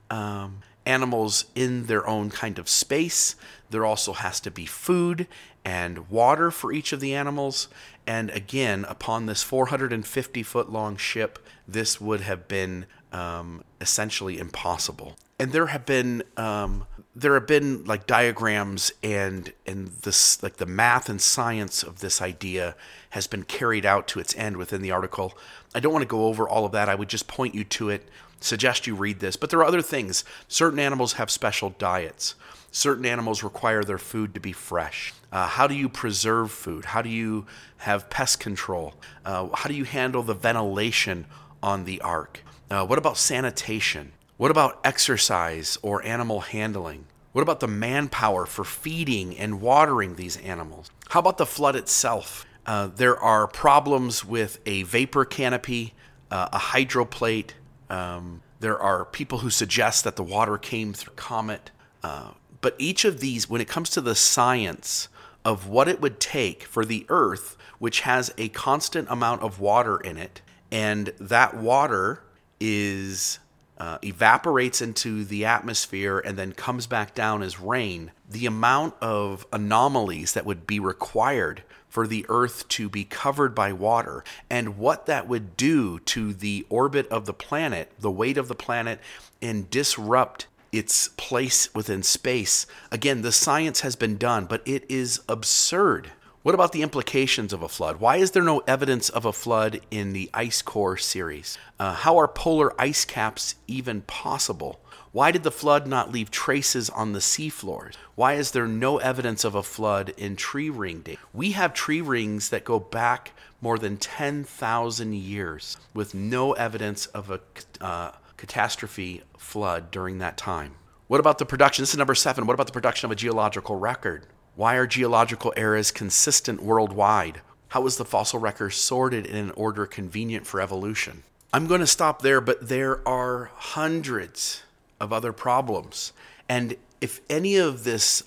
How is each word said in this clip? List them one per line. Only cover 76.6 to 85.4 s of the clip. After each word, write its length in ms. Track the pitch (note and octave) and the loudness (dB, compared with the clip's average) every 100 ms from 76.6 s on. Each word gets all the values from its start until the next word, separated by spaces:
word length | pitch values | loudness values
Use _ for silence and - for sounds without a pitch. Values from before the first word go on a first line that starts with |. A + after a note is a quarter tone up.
| - B2 A#2 | -6 -4 -2
back 280 | A#2 G2+ | -4 -4
down 280 | - A2 G#2 | -2 -2 -2
as 180 | F#2+ F#2+ | -4 -6
rain, 500 | F#2+ B2+ G#2 F2 D#2+ - - | -2 -2 -2 -6 -10 -16 -14
the 180 | G#2+ A#2+ | -4 -4
amount 480 | A2 A#2 C#3 E3 - | -2 0 0 0 -4
of 440 | A#2 G#2 G2+ F#2+ - | -2 -2 -2 -6 -8
anomalies 800 | G#2 G#2 A2+ C#3 C3+ G2+ E2 E2 | -4 2 4 4 2 0 -4 -4
that 140 | G#2 G2+ | -4 -4
would 200 | E2+ E2+ | -6 -4
be 140 | G#2 | -2
required 840 | F#2+ - - A2 B2 C3 D#2+ - - - _ | -2 -4 -4 0 2 2 0 -4 -14 -20 _
for 200 | A2+ A2 | -2 0
the 180 | A2 - | -2 0
earth 360 | A#2 A#2+ - - | 2 0 -2 -6
to 200 | - G#2 | -4 -4
be 160 | G2+ | -6
covered 500 | G2 - C#3 C#3+ C3+ | -6 -4 -2 2 2
by 160 | A2 G2+ | 2 0
water 540 | F#2 G#2+ A#2 D2 B1 - - - | 2 2 2 0 -8 -14 -14 -4
and 300 | A#2+ G#2+ G2+ | -2 -2 0
what 260 | B2+ D3+ | 2 2
that 240 | - C3+ G2 | 0 -2 0
would 280 | A#2+ | -4